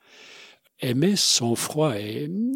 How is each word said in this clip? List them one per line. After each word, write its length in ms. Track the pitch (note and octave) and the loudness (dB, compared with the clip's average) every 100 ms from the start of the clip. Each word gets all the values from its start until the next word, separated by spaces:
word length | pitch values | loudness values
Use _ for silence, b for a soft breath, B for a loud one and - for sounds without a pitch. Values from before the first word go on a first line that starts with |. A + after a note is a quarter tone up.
| B B B B B B B _ | B B B B B B B _
émet 360 | B2+ B2 F3 G3+ | -2 2 2 2
son 400 | - - A#2 A2+ | 2 2 2 0
froid 400 | - D3+ D#3 G#2 | -2 0 0 0
et, 320 | G#2 A2 D3 F#3+ A#3+ | -6 -6 -6 -4 -2